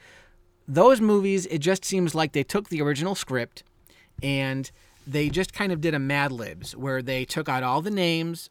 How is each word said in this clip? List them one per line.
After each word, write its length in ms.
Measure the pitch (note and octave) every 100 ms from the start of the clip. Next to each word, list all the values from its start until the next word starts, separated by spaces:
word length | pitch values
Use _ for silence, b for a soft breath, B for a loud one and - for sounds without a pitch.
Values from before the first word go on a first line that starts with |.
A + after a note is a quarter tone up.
| b b b b _ _ -
Those 320 | C#3 A#3 B3
movies, 460 | A3 G3+ G3 G3 F3
it 140 | D#3
just 260 | D#3+ F#3+ -
seems 300 | F#3+ E3+ D#3
like 160 | D#3
they 120 | D3
took 260 | C3+ G#3 G#3
the 120 | D#3+
original 320 | D3 C#3 F3+
script 500 | G#3 - B2+ A#2 - - _ _ b b b
and 480 | C#3 C#3 C3+ C3+ C3 - b b -
they 240 | D3 D3
just 240 | D3 F#3
kind 180 | - G3+
of 100 | E3
did 120 | E3
a 60 | D3+
Mad 320 | C3+ C#3+ C#3+
Libs 440 | B2 G#2+ D#2+ C3 -
where 280 | C3+ C3
they 220 | B2 C3 B2+
took 220 | D#3+ D3+
out 140 | C3
all 220 | B2+ C#3+
the 80 | F#3+
names 580 | G3+ F3 E3 E3 E3 -